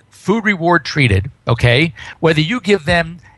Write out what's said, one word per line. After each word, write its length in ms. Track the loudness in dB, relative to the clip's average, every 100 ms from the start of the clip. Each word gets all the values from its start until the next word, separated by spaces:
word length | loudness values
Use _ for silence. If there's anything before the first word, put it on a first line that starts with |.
| _
food 360 | -8 -2 -2 0
reward 400 | -2 2 0 0
treated, 440 | 0 2 2 -2 -6 -4
okay, 440 | 0 2 2 0 -4 -18 -2
whether 180 | 0 2
you 220 | 0 -2
give 240 | 0 0 0
them 320 | -2 -2 -8 -20